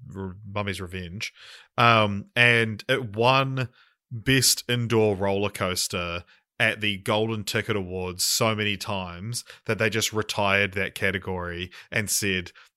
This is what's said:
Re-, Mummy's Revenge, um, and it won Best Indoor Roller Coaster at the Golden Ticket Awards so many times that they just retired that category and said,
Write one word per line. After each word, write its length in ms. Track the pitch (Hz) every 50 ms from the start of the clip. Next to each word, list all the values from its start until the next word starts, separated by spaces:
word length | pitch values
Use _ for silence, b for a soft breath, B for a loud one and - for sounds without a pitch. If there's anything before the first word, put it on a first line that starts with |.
| 123
Re-, 300 | - 90 95 98 92 90 101 107
Mummy's 340 | 101 98 104 101 101 92 92
Revenge, 540 | 92 87 92 92 90 85 87 104 - - - B B B B B B B B
um, 500 | - 120 117 113 110 107 101 101 101 - - -
and 480 | 120 120 120 120 117 113 110 107 101 -
it 280 | - 131 123 127 104 98
won 540 | 110 117 127 131 135 135 135 131 131 127 - b b b b b b b -
Best 520 | 127 110 98 131 135 135 123 - - - - -
Indoor 460 | 123 120 117 110 117 110 110 107 101
Roller 340 | 92 98 98 98 98 104 101
Coaster 720 | - - 98 92 - - - - 104 92 87 87 85 87 - b b b b b _ -
at 220 | 117 110 - 107
the 160 | 107 107 101
Golden 460 | 95 95 120 107 107 110 113 113 107 95
Ticket 320 | - - 110 101 - 107
Awards 480 | 101 92 90 92 92 92 90 87 87 -
so 300 | - - - 120 110 110
many 240 | 104 107 104 101
times 640 | 95 - - 101 95 92 90 85 87 98 113 120 - - B B B B
that 140 | - 110 98
they 100 | 110 110
just 240 | 98 110 107 - 107
retired 600 | 107 104 - - 107 101 98 98 101 101 98 92
that 200 | 101 95 - -
category 800 | - 104 98 92 95 - 98 92 90 87 87 85 87 90 90 B B B B
and 160 | B 117 104 92
said, 400 | - - 107 98 95 92 87 - - B B B B